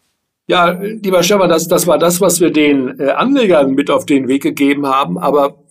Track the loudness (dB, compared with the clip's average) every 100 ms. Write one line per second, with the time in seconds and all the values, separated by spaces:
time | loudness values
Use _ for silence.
0 | _ _ _ _ -4 0 0 -2 -8 -8
1 | -2 0 2 2 2 0 0 0 2 2
2 | 2 2 0 2 0 2 2 2 -2 -4
3 | -4 -2 0 2 2 2 2 0 -2 -2
4 | 0 -2 0 -2 -2 -2 0 0 -2 -2
5 | -2 -4 0 0 0 -4 _